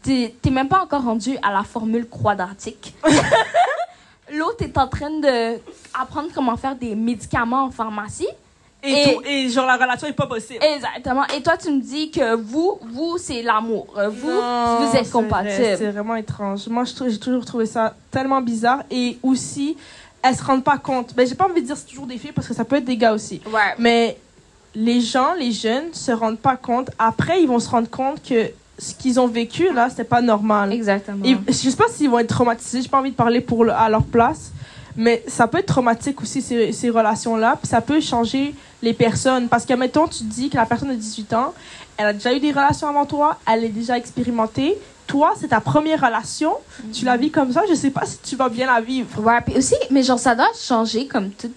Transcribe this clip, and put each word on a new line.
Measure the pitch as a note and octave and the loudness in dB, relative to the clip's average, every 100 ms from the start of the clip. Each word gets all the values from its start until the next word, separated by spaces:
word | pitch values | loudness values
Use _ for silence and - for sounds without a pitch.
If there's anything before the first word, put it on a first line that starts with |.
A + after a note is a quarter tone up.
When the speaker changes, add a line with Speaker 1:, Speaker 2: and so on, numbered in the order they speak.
Speaker 1:
t'es, | - C4+ A3+ - | 0 0 0 -2
t'es | C#4+ | -2
même | C4 C4+ | 0 2
pas | F#4+ | 0
encore | F#4 C#4+ | 2 -2
rendu | A#3+ A3+ G#3 C4+ | 0 -2 -2 -2
à | G3+ | 0
la | G3 | -2
formule | G#3 A#3+ A3 A3+ A#3 | -4 -6 -2 -2 -4
quadratique. | - G#3+ G3+ F#3 G3+ - - - - | -2 0 0 -4 -8 -14 -14 -20 -2
<laughs> | D#4 D4+ - - - E5 F5 D#5+ F5 - _ _ - | 4 4 4 2 2 2 2 0 -6 -10 _ _ -10
L'autre | D4 D#4+ A#4 | -4 -4 -4
est | - D4 | -4 0
en | B3+ | 0
train | - D4 D#4 | -2 -6 0
de | C#4+ B3 A3+ A#3 - - - C4 | 2 2 0 -4 -12 -20 -12 -8
apprendre | B3 D#4 D#4 | -6 -6 -6
comment | - B3+ A#3 | -2 -2 -2
faire | C4+ C4 | -4 -6
des | A#3+ G#3+ | -6 -4
médicaments | A3+ A3+ - C4 A#3 B3+ C4 | -4 -4 -4 -2 0 0 -2
en | |
pharmacie. | B3+ A3 G#3 G#3 - G4 - _ _ _ _ | -4 -6 -6 -10 -8 -8 -8 _ _ _ _
Speaker 2:
Et | C#4 | -2
Speaker 1:
Et | C#4 C#4+ B3+ | 2 4 2
Speaker 2:
tout, | C#4 | -2
et | C#4 C4 | -4 0
genre, | A#3+ B3+ | 0 2
la | B3 | 2
relation | B3+ A#3+ D#4 | 2 0 -4
est | |
pas | - C4+ | -4 -4
possible. | A#3 G#3+ A#3+ | -6 -10 0
Speaker 1:
Exactement. | D4+ D4 A#3+ A#3 C4 C4 C#4 C#4+ | 0 0 -6 -8 -4 -2 -2 -2
Et | |
toi, | D#4+ E4+ | 0 -2
tu | F4 | 0
me | C#4 | -2
dis | A3 C#4+ D#4 | -2 -6 -6
que | D#4+ A#3+ A3+ | -2 0 0
vous, | G#3+ C#4 F4 G4+ | -2 -2 -2 -4
vous, | A3+ A#3+ E4 F4 | -12 -8 -6 -6
c'est | - B3 | -6 -6
l'amour. | A#3 G#3+ A3+ G#3+ - G3+ | 0 0 0 -6 -6 -4
Euh, | G3+ | -4
vous, | G#3+ C#4+ | -2 -2
Speaker 2:
Non, | F4+ A#3+ A#3+ A#3+ A#3 | -2 0 0 0 2
Speaker 1:
vous | - C4+ | 2 2
êtes | A#3+ | 2
Speaker 2:
c'est | |
vrai, | B3 | -2
Speaker 1:
compatibles. | G#3+ G#3 G3+ G3 A#3 F#3+ | 0 -2 -2 0 0 0
Speaker 2:
c'est | G#3+ | -2
vraiment | G3+ G#3+ A3+ | -4 -6 -6
étrange. | G#3+ - G3+ G3+ G#3+ | -6 -8 -6 -6 -4
Moi, | A#3 | -4
je | B3 | -4
trou-, | - B3+ | -4 -4
j'ai | G#3 | -4
toujours | B3+ B3+ B3 | -2 -4 -2
trouvé | A#3+ A3 | -4 -2
ça | A#3 A3 - _ | 0 -2 -4 _
tellement | C4 C4+ C4+ | -4 0 0
bizarre. | A#3+ A3+ A#3 C4+ - | 0 0 2 0 -2
Et | B3+ B3 - | -2 -2 -2
aussi, | C4 B3+ - C#4+ C#4 D#4+ - - - _ | 0 0 -2 -4 -4 -4 -12 -20 -20 _
elles | B3+ B3+ | 0 0
se | |
rendent | - C4 | 0 2
pas | C4+ C#4 | 2 0
compte. | - C4 A#3+ A#3+ | 0 -4 -2 0
Ben, | B3 | 0
j'ai | B3 | 2
pas | F#4+ | 2
envie | F4 | 2
de | B3 | -2
dire | C#4+ | -8
c'est | - | -12
toujours | C4 C4+ | -14 -12
des | F4 | -12
filles | D4 | -8
parce | - - | -8 -6
que | |
ça | A#3 | -6
peut | A3+ C#4 | 0 0
être | B3 | 0
des | B3 | 2
gars | A3+ | 2
aussi. | G#3+ - F3 G#3+ | 2 -4 -12 -4
Speaker 1:
Ouais. | A3 G3+ - | 2 2 2
Speaker 2:
Mais | A#3 A#3 A3+ - _ _ _ _ _ A3 | 4 4 2 -2 _ _ _ _ _ -2
les | A3+ A#3+ | 2 2
gens, | A3+ C4 C4+ | 2 2 2
les | F4+ A#3+ | 0 -2
jeunes, | G#3 A3 B3 E4+ | -2 -2 -2 -4
se | - - | -8 -4
rendent | A3+ A3 A3 | 0 -2 0
pas | C#4 B3+ | 0 -2
compte. | - A#3+ B3+ - | -2 -2 -2 0
Après, | A3+ A3 - F#4 | 0 2 0 4
ils | D4+ | 4
vont | A#3+ | 2
se | - | 2
rendre | A#3 A3+ | 0 0
compte | - C4+ C#4+ | -2 -4 -4
que | - A#3+ G#3+ - _ - | -2 0 0 -8 _ -16
ce | - | -14
qu'ils | - C4 B3 | -4 0 2
ont | B3 | 2
vécu, | A3+ A#3 - F4+ | 0 -4 0 2
là, | C4+ A#3+ | 2 0
c'était | B3 | -2
pas | A3+ A#3+ | 0 2
normal. | A#3+ G#3 G#3+ G#3 G3+ | 4 2 2 2 2
Speaker 1:
Exactement. | A#3 G#3 G3 G3+ G3+ | 0 0 0 -2 -2
Speaker 2:
Et | G#3 B3 G3 | 2 2 2
je | |
sais | B3+ C4+ C4 | 0 0 2
pas | A4+ | 0
s'ils | - D4 | 2 2
vont | A#3+ | 4
être | A#3 | 2
traumatisés, | - A#3+ A3+ - B3 | 2 2 2 -4 -6
j'ai | B3+ | 0
pas | C#4 | 0
envie | C4+ | 0
de | - | 0
parler | A#3 A#3+ | 2 2
pour | B3 A#3 | 2 2
le, | A3+ | 2
à | - A3 | 4 2
leur | G#3+ | 2
place, | - A#3 A#3 D#4 - - - - - A#3 | 2 4 2 0 -10 -16 -16 -20 -14 0
mais | A3+ A#3 - | 2 2 -2
ça | - A#3 | 2 2
peut | D#4+ | 2
être | G4 | 2
traumatique | - B3 A3+ - C#4 | 2 2 0 -2 -6
aussi, | A3 C#4 | -6 -6
ces, | - A#3+ A3 | -2 0 0
ces | A#3 B3 | 0 0
relations-là, | A3+ G#3+ G#3+ A#3+ A3+ A3+ D4+ | 2 2 0 -2 0 2 0
puis | - | 0
ça | A#3+ | -2
peut | A#3 D4+ | 2 0
changer | D4+ A#3+ A#3 C4+ C#4+ D4 - - | 0 -2 0 -2 -4 -6 -20 -4
les | A#3 | -2
personnes. | A3+ A#3 A3 C4 B3+ A#3+ | 2 2 2 0 2 2
Parce | A#3+ - | 0 2
que, | |
mettons, | B3+ B3+ D4+ E4 | 0 2 2 2
tu | - A3 | -2 -8
dis | A3 C#4 | -6 -2
que | C4+ | 0
la | A3+ | 0
personne | A#3 C#4 | 0 -2
de | B3 | -6
dix-huit | G#3+ - G#3 | -6 -10 -2
ans, | A3+ C#4 - - - - - | -2 -2 -6 -20 -20 -16 -2
elle | G#3 | 0
a | |
déjà | G#3 A#3+ | 0 0
eu | C4+ | 2
des | D4 | 2
relations | C#4 C#4 D4+ D4+ | 4 2 2 0
avant | D4 C#4+ | 0 0
toi, | D4 D4 - - | 2 2 2 0
elle | A3+ | 2
est | A3+ | 2
déjà | G#3 A#3 A#3+ | -4 -2 -2
expérimentée. | A#3+ - A#3+ A#3 A3 A#3+ C#4 G4+ - - - | -4 -4 -2 0 -2 0 0 -2 -6 -20 -4
Toi, | C#4 D#4 G#4 | 2 2 2
c'est | C#4+ | 0
ta | A3 | 0
première | - D4 D#4 D#4 | 4 2 2 2
relation, | B3+ A3+ - - D4+ A#4+ - - A3 | 2 0 -6 -2 -2 -2 -6 -16 -12
tu | A3 B3+ | -4 0
la | B3 | 2
Speaker 1:
Mhm. | |
Speaker 2:
vis | D4 | 2
comme | D#4 C4+ | 2 2
ça, | B3+ G#4 | 2 2
je | D4 | 2
sais | C#4 | 2
pas | C4+ G4+ | -2 -6
si | - | -8
tu | - B3+ | -10 -2
vas | C4 | -2
bien | A3+ C4 | 0 2
la | A#3 | 2
vivre. | A3+ C4 A#3 - | 2 -4 -4 0
Speaker 1:
Ouais, | A3 A#3 | 2 2
puis | A#3 - | 2 0
aussi, | C4+ C#5 - | 2 2 4
mais | C4+ | 4
genre, | B3+ B3 | 4 4
ça | B3+ A#3 | 4 4
doit | F4+ A4+ | 2 0
changer | - A#3 A3 A3 C#4 | 0 0 2 -2 -2
comme | A3 G3 | -2 -4
toute | G3 A#3 | -8 -12